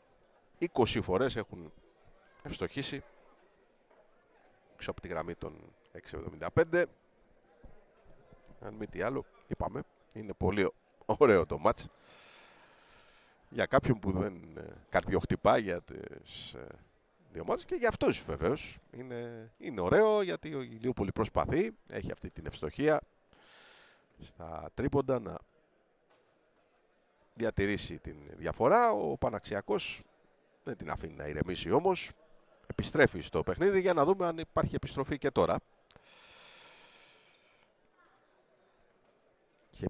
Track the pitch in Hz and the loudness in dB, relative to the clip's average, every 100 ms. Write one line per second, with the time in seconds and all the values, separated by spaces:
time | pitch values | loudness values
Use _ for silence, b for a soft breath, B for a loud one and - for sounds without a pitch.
0 | _ _ _ _ _ _ - - 113 113 | _ _ _ _ _ _ -2 4 4 4
1 | 95 95 131 113 98 90 78 - _ _ | 2 2 2 0 -6 -12 -16 -20 _ _
2 | - - _ - - - 90 139 135 139 | -20 -20 _ -18 -12 -6 -6 -4 -6 -8
3 | - - - _ _ _ _ _ _ - | -12 -20 -20 _ _ _ _ _ _ -20
4 | _ _ _ _ _ _ _ - - - | _ _ _ _ _ _ _ -12 -10 -10
5 | 87 82 82 85 80 78 82 _ _ 87 | -8 -6 -6 -8 -10 -14 -20 _ _ -20
6 | - 78 80 80 82 - 165 175 170 - | -14 -12 -12 -8 -2 2 2 2 0 -4
7 | _ _ _ _ _ _ - - - _ | _ _ _ _ _ _ -20 -20 -20 _
8 | - - - - - - 107 110 104 - | -20 -20 -20 -20 -20 -16 -14 -12 -10 -4
9 | 107 135 - - - - - 123 - _ | -2 -2 -8 -16 -10 -6 -6 -6 -12 _
10 | _ 110 107 - 92 101 92 - _ _ | _ -12 -12 -2 0 2 0 -2 _ _
11 | - 107 135 95 78 73 95 - - B | -2 6 8 8 6 2 2 0 -6 B
12 | B B B B B B B B B B | B B B B B B B B B B
13 | B B B B _ 117 92 139 - 110 | B B B B _ -2 4 4 4 2
14 | 98 92 101 85 80 73 76 - - 92 | 2 0 -2 -4 -12 -14 -14 -16 0 0
15 | - 90 - 92 101 123 101 87 - 65 | 4 2 2 4 6 6 4 -4 -6 -14
16 | - - - - - 62 - - - _ | -14 -16 -16 -16 -14 -14 -16 -18 -20 _
17 | _ _ _ 80 80 359 - 359 233 - | _ _ _ -10 -4 -4 -4 0 0 4
18 | 254 117 - 69 85 135 - - - 120 | 2 2 -4 0 0 0 -4 -16 -18 -16
19 | 127 120 120 117 110 _ 180 110 - 165 | -10 -10 -10 -12 -16 _ -8 -2 4 6
20 | 214 214 185 165 160 143 120 113 123 120 | 6 4 0 -4 -6 -8 -10 -6 -4 -2
21 | 98 - 104 80 76 151 220 - - 104 | -2 -2 0 0 0 0 0 -4 -10 -8
22 | - - 92 - 76 - 76 - 151 151 | -8 -10 -12 -12 -12 -8 -8 0 2 2
23 | - _ _ B B B B B B B | 0 _ _ B B B B B B B
24 | B - - - 82 78 78 - 135 139 | B -20 -20 -16 -12 -10 -10 -6 0 0
25 | 131 127 95 82 - _ _ _ _ _ | 2 -2 -2 -10 -14 _ _ _ _ _
26 | _ _ _ _ _ _ _ _ _ _ | _ _ _ _ _ _ _ _ _ _
27 | _ _ _ - 113 - 101 98 - 76 | _ _ _ -4 -2 0 0 0 -4 -10
28 | - 76 71 - 80 - 120 220 240 208 | -12 -14 -16 -6 -6 2 4 6 4 2
29 | 156 135 123 107 - 101 - 202 - - | -2 -2 -2 -4 -4 -6 -2 -2 -2 -10
30 | - _ _ _ _ _ - - 78 - | -16 _ _ _ _ _ -12 -10 -8 -8
31 | 80 73 76 73 87 85 82 123 190 175 | -8 -10 -8 -4 -4 -4 0 2 2 0
32 | - - - - _ _ - - - 156 | -4 -14 -20 -20 _ _ -10 -6 -2 4
33 | 131 87 - 82 82 90 190 190 185 170 | 4 4 -4 -2 -2 2 4 4 4 4
34 | 147 196 175 165 160 156 147 135 139 139 | 4 4 0 -2 -4 -2 0 -2 -4 -4
35 | 135 139 143 - 82 - - _ _ - | -4 -2 0 4 4 2 -4 _ _ -20
36 | B B B B B B B B B B | B B B B B B B B B B
37 | B B B B _ _ _ _ _ _ | B B B B _ _ _ _ _ _
38 | _ _ _ _ _ _ _ _ _ _ | _ _ _ _ _ _ _ _ _ _
39 | _ _ _ _ _ _ _ - | _ _ _ _ _ _ _ -6